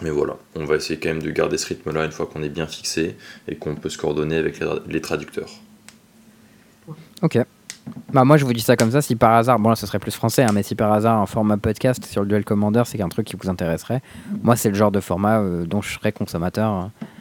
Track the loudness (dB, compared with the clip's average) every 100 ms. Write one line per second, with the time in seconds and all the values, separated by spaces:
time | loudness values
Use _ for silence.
0 | -4 -2 -2 -4 -12 -10 -2 -2 -2 -6
1 | -4 -4 -4 -2 -2 -2 -6 -8 -6 -4
2 | -4 -6 -10 -8 -8 -6 -8 -8 -8 -4
3 | -4 -6 -18 -16 -12 -10 -8 -8 -8 -6
4 | -4 -2 -2 -2 -2 -4 -6 -6 -6 -6
5 | -4 -8 -6 -12 -12 -16 -20 _ -20 -20
6 | _ _ _ _ _ _ _ _ -20 -20
7 | -18 -4 0 0 0 _ -20 -18 -16 -16
8 | 0 4 6 6 4 0 4 4 6 2
9 | 0 4 6 6 6 4 4 2 0 -6
10 | -6 -2 0 4 4 2 0 0 2 4
11 | 4 2 0 0 0 0 -2 0 0 -2
12 | -4 -4 0 0 0 0 2 2 0 -2
13 | -4 -4 -6 -6 -4 -2 -2 -2 -2 -6
14 | -6 -18 -10 -2 2 2 2 4 2 2
15 | -2 0 2 2 0 -2 -2 -4 -4 -4
16 | -4 -4 -6 -4 -2 0 -2 -2 -6 -12
17 | -18 -18